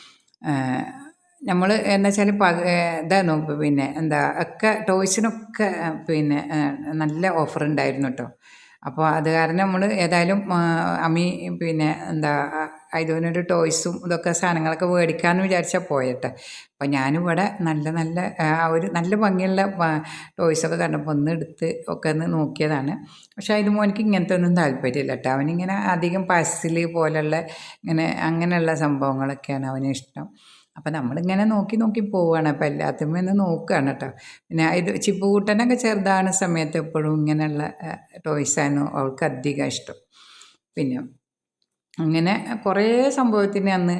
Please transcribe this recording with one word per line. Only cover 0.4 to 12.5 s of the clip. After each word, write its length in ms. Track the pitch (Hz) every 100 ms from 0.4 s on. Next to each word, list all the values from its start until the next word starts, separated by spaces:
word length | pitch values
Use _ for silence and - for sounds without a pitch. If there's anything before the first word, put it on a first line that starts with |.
ഏ, 100 | 160 139 131 131 - - 285 - _ _
നമ്മൾ 260 | 262 180 190 214 -
എന്താ 220 | 196 202
വെച്ചാൽ 220 | 202 202 202
പക-, 280 | 190 170 175
ഏ, 80 | 175 170 165
ഇതായിരുന്നു, 580 | 160 190 180 156 156 147
പിന്നെ 280 | 151 143 135 143
എന്താ 220 | 160 151 143 147
ഒക്കെ 300 | 165 - 220 202
ടോയ്സിനൊക്കെ, 840 | - 190 190 208 220 - - - 208 175
ഏ, 100 | 165 156
പിന്നെ, 360 | - 156 151 147 -
ഏ, 60 | 156 147 143 151
നല്ല 400 | 156 151 151 185
ഓഫർ 280 | 170 151 165
ഉണ്ടായിരുന്നു 460 | 151 147 135 131 135
കേട്ടോ. 160 | 127 123 - - - - _
അപ്പോൾ 220 | - 156 156
അത് 220 | 156 156
കാരണം 300 | 160 160 170
നമ്മൾ 220 | 196 185 196
ഏതായാലും, 440 | 214 170 175 170 196 196
ആ, 80 | 175 170 165 175 170
അമ്മി 220 | 165 165 175 180 175 175
പിന്നെ 320 | 170 160 156 160 175
എന്താ, 240 | 160 151 147 143